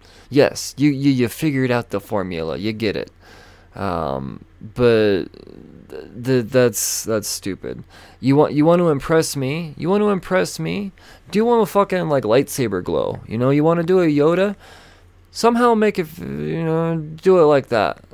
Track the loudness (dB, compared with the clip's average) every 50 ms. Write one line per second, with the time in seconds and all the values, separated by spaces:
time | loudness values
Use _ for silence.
0 | -20 -20 -20 -20 -18 -2 2 2 2 2 0 -4 -10 -12 -6 0 0 0 0 2
1 | 0 0 2 2 0 -2 -2 -4 -4 -2 -2 0 0 0 0 -2 -2 -4 -6 -8
2 | -6 -4 -6 -4 -4 -4 -6 -6 -6 -6 -6 -6 -6 -6 -6 -4 -4 -4 -2 -4
3 | -6 -10 _ _ -20 -20 -20 -20 -20 -20 -20 -20 -20 -20 -12 -8 -6 -6 -4 -4
4 | -4 -4 -6 -6 -8 -10 -12 -14 -18 -20 -20 -20 -20 -16 -4 0 2 4 4 4
5 | 4 4 2 0 -2 -4 -10 -20 -20 -20 -20 -20 -20 -20 -20 -20 -20 -18 -16 -16
6 | -16 -16 -14 -10 -4 0 0 0 0 0 2 2 2 4 2 0 -4 -4 -6 -6
7 | -4 -4 -4 -4 -4 -4 -8 -8 -8 -8 -10 -8 -10 -12 -12 -12 -14 -18 -20 -20
8 | -20 -20 -18 _ 0 2 4 4 4 2 2 2 4 4 4 4 4 2 0 0
9 | 0 0 2 2 2 0 -4 -6 -4 -4 -4 -6 -8 -10 -12 -8 -4 -2 0 0
10 | 2 0 0 -2 -4 -2 -2 0 0 -2 -4 -6 -6 -6 -6 -6 -8 -8 -12 -16
11 | -20 -20 -20 -20 -20 -4 -2 0 2 2 2 2 2 2 2 0 0 0 0 -2
12 | -2 0 0 0 2 4 2 2 2 0 -2 -4 -2 -2 -2 -4 -4 -2 -2 -2
13 | -2 -2 -4 -8 -10 -8 -4 -2 0 2 2 2 2 2 2 0 0 2 2 2
14 | 2 2 2 4 4 4 4 2 0 -2 -2 -6 -14 -20 -20 -20 -20 -20 -20 _
15 | _ -20 _ _ _ _ _ 0 2 2 2 4 4 2 4 4 2 0 0 -2
16 | -6 -6 -8 -12 -12 -10 -8 -8 -6 -6 -4 -4 -2 -2 -2 -2 -2 -2 -4 -4
17 | -6 -10 -14 -2 2 4 6 6 6 6 6 4 2 0 0 0 0 0 -2 -6
18 | -12 -20